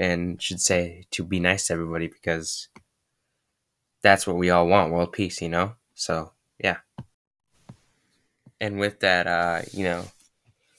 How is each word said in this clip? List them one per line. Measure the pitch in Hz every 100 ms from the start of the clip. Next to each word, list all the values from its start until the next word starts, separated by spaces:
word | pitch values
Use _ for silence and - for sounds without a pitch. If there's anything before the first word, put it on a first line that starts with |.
and | 90 87 90 82
should | - 90
say | - 92 87 85 -
to | -
be | 87 92
nice | 90 95 -
to |
everybody | 85 82 82 82
because | - - 82 78 - - - _ _ _ _ _ _ _ _ _ _ _ _
that's | 104 98 -
what | 87
we | 90
all | 87 85
want, | 98 80
world | 85 87
peace, | - 92 -
you | 85
know? | 85 101 113 _
So, | - - 82 - _ _ -
yeah. | 95 85 - - - _ _ _ _ _ - - _ _ _ _ _ _ _ -
And | 107 101
with | 104 -
that, | 98 90 90
uh, | 85 85 82 -
you | -
know, | 92 87 92 - _ _ _ _ _